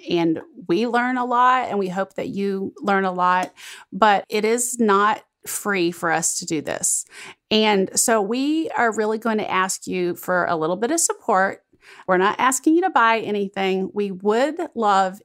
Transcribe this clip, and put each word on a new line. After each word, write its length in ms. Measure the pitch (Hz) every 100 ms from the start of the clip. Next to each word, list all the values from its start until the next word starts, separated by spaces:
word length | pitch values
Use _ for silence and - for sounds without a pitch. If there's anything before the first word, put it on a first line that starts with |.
| -
and 320 | 170 170 156 - - 180
we 200 | 175 233
learn 320 | 240 247 254
a 80 | 247
lot, 420 | 240 254 254 -
and 100 | 202
we 100 | 185
hope 260 | 180 190
that 140 | - 175
you 440 | 196 196 196 196 -
learn 260 | 202 196
a 80 | 190
lot. 400 | 180 180 180 180 - - - -
But 320 | 190 214 196 -
it 160 | 214 214
is 340 | 240 240 240
not 420 | 220 196 208 - - _ -
free 440 | - 208 196 170
for 200 | 175 170
us 280 | 160 170 -
to 80 | 180
do 160 | 160
this. 420 | - - - - - - - - -
And 400 | 214 220 202 190 220
so 240 | - 226
we 480 | 202 247 277 311 320
are 240 | - 233
really 240 | 214 214 220
going 200 | 226 214
to 120 | -
ask 360 | 185 190 - -
you 280 | 185 175
for 320 | 170 - 180 170
a 100 | 165
little 200 | 156 185
bit 140 | 233
of 100 | 339
support. 600 | - - - 190 196 - _ _ - - -
We're 100 | 180
not 200 | 190 -
asking 380 | 254 262 - 330
you 60 |
to 80 | 370
buy 280 | 269 226 226
anything. 720 | 196 208 196 196 190 190 190
We 200 | 208 202
would 440 | 185 196 226 285 320 330
love, 460 | 233 208 196 190 196